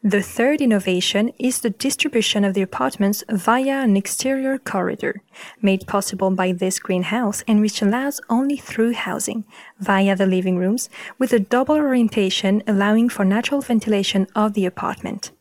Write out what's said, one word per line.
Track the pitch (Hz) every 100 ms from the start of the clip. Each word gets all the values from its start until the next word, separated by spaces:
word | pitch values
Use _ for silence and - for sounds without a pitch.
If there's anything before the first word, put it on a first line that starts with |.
The | 220 202
third | 190 - 240 302
innovation | 277 208 190 180 180 202 226 -
is | 247 247
the | 240
distribution | 196 269 - 311 240 208 214
of | 202
the | 190
apartments | 190 - 254 - 196 208 -
via | 208 175 240 262 269
an | 262 196
exterior | 196 - 262 269 262 269
corridor, | - 196 180 - - 202 _ - - -
made | 208 190 -
possible | 202 190 190 190
by | 185 185
this | 180 190 190
greenhouse | - 185 180 214 233 208 -
and | 214
which | 214 -
allows | 202 233 277 285 -
only | 240 277 285
through | - - 226
housing, | 233 - - - 214 208 - - _
via | 196 196 196
the | 190 190
living | 185 185 180
rooms, | 180 233 - - - -
with | 254
a | 240
double | 196 240 269
orientation | 302 294 254 226 - 196 - 196 202 208
allowing | 202 202 220 240
for | -
natural | 190 202 - 285
ventilation | 269 233 214 208 196 196 185 -
of | 214
the | 208 185
apartment. | - - - - 202 - _